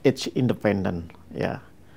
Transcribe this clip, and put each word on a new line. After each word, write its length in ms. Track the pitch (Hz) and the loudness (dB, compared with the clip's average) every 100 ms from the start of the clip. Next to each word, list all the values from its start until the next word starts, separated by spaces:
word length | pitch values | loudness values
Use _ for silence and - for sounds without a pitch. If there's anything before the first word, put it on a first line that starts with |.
its 240 | 139 123 - - | 2 2 -2 0
independence, 720 | 127 101 107 98 95 87 85 - - | 2 2 0 0 0 -4 -6 -14 -12
yeah. 240 | - - - - - - | -4 -4 -4 -12 -20 -20